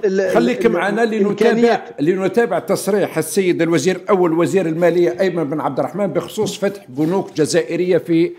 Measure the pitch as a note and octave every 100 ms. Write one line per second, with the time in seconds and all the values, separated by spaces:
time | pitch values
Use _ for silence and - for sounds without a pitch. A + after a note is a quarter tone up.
0 | G#3 F#3+ F#3+ F#3+ A#3+ A#3+ A#3 E3+ F#3+ G#3
1 | A#3 A3 G3+ - A3+ A3+ A#3 G#3 - -
2 | D3 F#3+ F#3+ A#3 A#3 F3 E3 F#3 - G3+
3 | D3 D#3+ D#3 G#3 F#3 C3+ E3 E3 D3+ F3+
4 | - G3 F3+ D#3+ E3 F#3 E3 D#3+ F3 F3
5 | F3 F3 F#3+ E3+ D3 D3+ C3+ C3+ C3+ F3+
6 | G3 C#3 - - G3+ - G3 G3 - B2+
7 | D#3+ F#3+ F3+ C#3+ D3 E3+ D#3 E3 F3+ F3
8 | F3 E3 F3